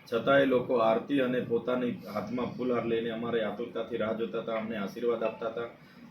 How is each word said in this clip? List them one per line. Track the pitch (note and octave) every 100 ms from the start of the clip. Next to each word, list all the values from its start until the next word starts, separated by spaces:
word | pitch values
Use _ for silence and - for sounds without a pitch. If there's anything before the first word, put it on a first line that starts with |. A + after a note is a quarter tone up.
| -
છતાંય | A2+ C#3 C#3 C3+
લોકો | B2+ B2 B2
આરતી | A2 A2+ A2+ C#3
અને | B2 B2
પોતાની | G2+ A#2 B2 B2 B2
હાથમાં | F#2 - G#2 G2 B2 A2
ફૂલહાર | G#2 B2 A#2+ A2+
લઈને | A2+ A#2
અમારે | A2 A#2 A#2
આતુરતાથી | G#2 - A#2+ A#2 A2 A2+
રાહ | G#2+
જોતા | A2 G#2+ A2+
હતા, | A2+ A2+
અમને | A2 G#2+
આશીર્વાદ | F#2+ A#2+ A#2+ A2+
આપતા | A2 - A2+
હતા. | A#2 A#2 - - - -